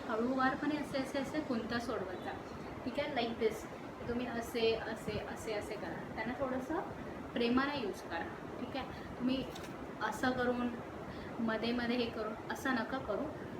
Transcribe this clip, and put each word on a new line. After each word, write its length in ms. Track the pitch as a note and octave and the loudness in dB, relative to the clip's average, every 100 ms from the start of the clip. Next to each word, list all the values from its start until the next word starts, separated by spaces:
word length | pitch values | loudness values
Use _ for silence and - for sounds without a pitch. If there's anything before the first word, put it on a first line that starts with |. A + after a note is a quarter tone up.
| B3 | 2
हळूवारपणे 680 | A3 B3 C4 C4 - D4 D4 | 2 4 6 4 4 2 0
असे, 220 | B3+ C#4 | 0 0
असे, 200 | C4 C#4 | 0 0
असे 200 | B3+ D4+ | 0 0
गुंता 380 | C#4+ A3+ A3 A#3+ | 0 0 0 0
सोडवत 460 | C4 G#3 F#3 F3+ | 0 -2 -2 -4
जा, 60 | - - - - - - | -4 -6 -6 -8 -8 -6
ठीक 160 | C4 C4+ | -2 0
आहे, 140 | D4 | 2
like 260 | B3+ A#3 A3+ | 2 2 4
this. 140 | A3 - - - - - - | 2 2 -6 -8 -8 -6 -2
तुम्ही 180 | A#3+ B3 | 0 0
असे, 480 | A#3 - A#3 A3+ | -2 -2 2 4
असे, 440 | A3 A3 A3+ - G3+ | 4 0 -4 -2 -2
असे, 340 | - A#3 A3+ | -2 -4 -2
असे 220 | G#3 G#3 | -2 -2
करा, 400 | G3 F3 E3 - | -4 -4 -4 -6
त्यांना 200 | A3 A3+ C4 | -4 -2 0
थोडंसं 400 | C4 B3+ C4 E4+ G4+ - - - - | 0 0 0 0 -2 -4 -6 -8 -4
प्रेमाने 480 | A#3+ A#3 B3 C#4 C#4+ | 2 6 6 4 2
यूज 180 | G3+ - | -2 -2
करा, 560 | - E3+ - - - - | -4 -4 -4 -6 -8 -6
ठीक 160 | - C4+ | -4 -4
आहे. 420 | - - - - | -4 -6 -8 0
तुम्ही 260 | B3 C4 - - - - - - | 2 2 0 -4 -6 -8 -8 -2
असं 280 | A3 - B3+ | -2 2 4
करून 380 | B3 B3 B3 A#3+ - - - - - - - | 4 4 4 2 -2 -6 -8 -6 -6 -6 0
मध्ये 340 | A3+ A3 A#3 | 2 4 2
मध्ये 240 | A#3+ A#3 B3 | 2 4 2
हे 100 | A#3 | 2
करून 460 | A3+ G#3+ A3 - | 0 -2 -4 -4
असं 220 | - C4+ | 0 2
नका 240 | A#3 A3 C4 | 4 2 0
करू, 260 | - G3 D4+ - - - | 0 0 0 -4 -6 -2